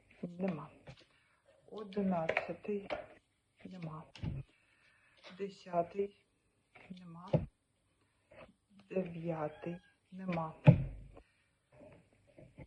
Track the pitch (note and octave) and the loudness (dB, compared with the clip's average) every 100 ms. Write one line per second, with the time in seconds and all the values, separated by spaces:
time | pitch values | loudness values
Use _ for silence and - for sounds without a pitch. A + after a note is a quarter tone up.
0 | - - F3+ F3 F#3+ D#3 D3+ - - - | -20 -10 -10 -2 -2 -2 -6 -14 -16 -18
1 | - - _ _ - - - G3+ G#3 G3+ | -20 -20 _ _ -20 -20 -12 -10 -4 0
2 | F#3+ F3 D#3+ - - E3+ - G3+ G3+ - | 2 4 4 2 0 -4 -2 -2 0 -4
3 | - - _ _ _ - F#3+ F#3 D#3+ D#3 | -6 -16 _ _ _ -18 -14 -10 -8 -8
4 | - - - C#3 - _ _ _ - - | -12 -6 -4 -4 -8 _ _ _ -20 -20
5 | - - - F#3 G3 - F#3 F3 E3+ G3+ | -20 -20 -16 -6 -6 -6 0 2 2 0
6 | G3+ - _ _ _ _ _ - - F#3 | -2 -4 _ _ _ _ _ -20 -16 -14
7 | F3+ E3+ F#3 - - - _ _ _ _ | -12 -14 0 0 0 -10 _ _ _ _
8 | _ _ _ - - - _ G3+ - F#3+ | _ _ _ -20 -20 -20 _ -20 -4 -4
9 | E3+ E3+ E3+ D#3+ D3+ - E3+ F3 - _ | -2 -4 -4 -2 -2 -4 -8 -8 -12 _
10 | _ F#3 F#3 E3 D#3+ - - - - - | _ -8 -2 0 -2 8 10 10 6 -6
11 | - - - _ _ _ _ - - - | -12 -18 -20 _ _ _ _ -20 -20 -20
12 | - _ - - - - | -20 _ -20 -20 -20 -16